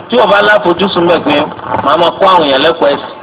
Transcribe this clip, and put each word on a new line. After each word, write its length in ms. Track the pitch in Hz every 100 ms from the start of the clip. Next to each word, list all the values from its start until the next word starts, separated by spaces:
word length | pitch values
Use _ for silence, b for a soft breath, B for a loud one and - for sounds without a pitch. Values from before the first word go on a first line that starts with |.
Tí 120 | - 240
o 100 | 220
bá 120 | 202
láfojúsùn 640 | 208 214 - 170 196 175 175
bẹ́ẹ̀ 140 | 160
pé 140 | 147 147 151 - - -
màá 160 | - 170
máa 140 | 170
kó 140 | - 190
àwọn 180 | 180
èèyàn 180 | 147 135
lẹ́kọ̀ọ́ 260 | 160 165 143
ẹ̀sìn 240 | 139 - -